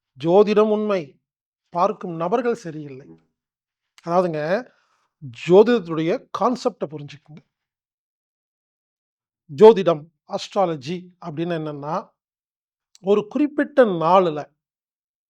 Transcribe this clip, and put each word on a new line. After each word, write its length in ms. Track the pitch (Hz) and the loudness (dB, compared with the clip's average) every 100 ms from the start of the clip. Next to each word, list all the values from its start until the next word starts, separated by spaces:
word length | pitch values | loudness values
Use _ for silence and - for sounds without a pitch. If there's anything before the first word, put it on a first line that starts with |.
| _ - | _ -8
ஜோதிடம் 540 | 156 185 208 208 214 | 2 4 4 2 2
உண்மை, 300 | 208 214 196 143 _ _ _ _ _ _ | 0 -2 -4 -6 _ _ _ _ _ _
பார்க்கும் 420 | 175 196 214 190 165 | -2 -2 -2 -10 -8
நபர்கள் 420 | 170 233 240 233 | -4 -2 -2 -6
சரியில்லை. 440 | 170 156 143 131 139 - _ _ _ _ _ _ _ _ | -10 -14 -16 -18 -20 -20 _ _ _ _ _ _ _ _
அதாவதுங்க, 380 | 170 175 180 156 151 202 247 _ _ _ _ _ 143 | -2 0 0 -4 -4 -4 -6 _ _ _ _ _ -20
ஜோதிடத்துடைய 800 | 117 - 185 220 240 170 156 160 180 - - | -14 4 6 6 4 -2 -6 -4 -4 -6 -4
கான்செப்டை 500 | 214 247 247 - 170 | -2 -2 -6 -6 -12
புரிஞ்சுக்குங்க. 520 | 151 143 143 _ 156 _ _ _ _ _ _ _ _ _ _ _ _ _ _ _ _ _ _ _ _ _ | -12 -18 -20 _ -20 _ _ _ _ _ _ _ _ _ _ _ _ _ _ _ _ _ _ _ _ _
ஜோதிடம், 520 | 143 214 220 180 156 160 _ _ | 6 8 8 2 -2 -4 _ _
அஸ்ட்ராலஜி 680 | 190 - 208 185 156 127 180 180 _ | -12 -6 -2 -2 -2 -8 -12 -12 _
அப்படின்னு 360 | 175 147 170 170 | -14 -8 -6 -6
என்னன்னா, 360 | 156 147 143 175 - _ _ _ _ _ _ _ _ _ | -8 -10 -8 -8 -10 _ _ _ _ _ _ _ _ _
ஒரு 180 | 185 208 208 | -2 -2 -2
குறிப்பிட்ட 580 | 262 294 294 294 - 233 175 | -4 -2 -2 -2 2 2 2
நாளுல, 380 | 160 185 180 151 139 _ _ _ _ _ _ _ _ | 2 4 2 -4 -12 _ _ _ _ _ _ _ _